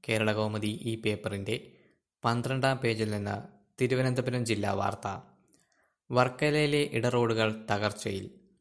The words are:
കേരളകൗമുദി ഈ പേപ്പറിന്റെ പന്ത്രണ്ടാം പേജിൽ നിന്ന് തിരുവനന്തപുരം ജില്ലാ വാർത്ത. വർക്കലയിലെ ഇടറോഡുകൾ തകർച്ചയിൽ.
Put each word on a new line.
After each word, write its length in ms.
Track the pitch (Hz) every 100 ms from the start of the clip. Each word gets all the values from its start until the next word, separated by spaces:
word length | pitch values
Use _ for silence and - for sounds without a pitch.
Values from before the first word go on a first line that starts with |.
കേരളകൗമുദി 680 | - 110 107 107 107 107 107 107
ഈ 120 | 117 110
പേപ്പറിന്റെ 600 | 110 104 110 101 98 110 - - _ _ _ _
പന്ത്രണ്ടാം 540 | 120 117 123 131 135 127
പേജിൽ 320 | 120 110 107
നിന്ന് 260 | 104 101 104 - - _ -
തിരുവനന്തപുരം 680 | 127 127 131 127 123 123 117
ജില്ലാ 260 | 104 101
വാർത്ത. 340 | 98 101 101 101 95 - _ _ - _ _ _ _ _
വർക്കലയിലെ 720 | 123 123 123 151 151 147 147 143
ഇടറോഡുകൾ 560 | 117 123 120 117 113 110 107 -
തകർച്ചയിൽ. 600 | 104 104 - 107 98 95 - _ _